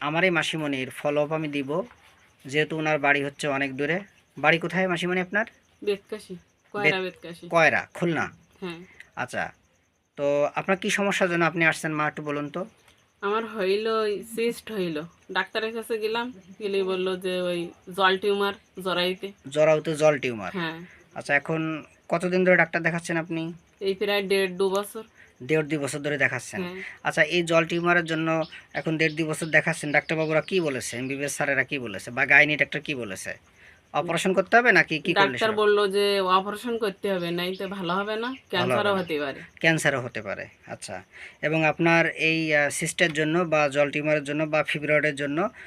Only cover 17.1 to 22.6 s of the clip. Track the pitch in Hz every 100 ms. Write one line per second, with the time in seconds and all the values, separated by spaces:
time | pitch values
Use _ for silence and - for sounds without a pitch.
17.1 | 185 185 180 180 175 170 - - 185 185
18.1 | 190 208 202 202 196 _ - 185 175 180
19.1 | 190 196 - 139 147 156 156 160 147 156
20.1 | 147 131 113 90 190 160 165 180 - _
21.1 | - 131 143 - 160 160 156 - _ -
22.1 | 170 180 185 185 175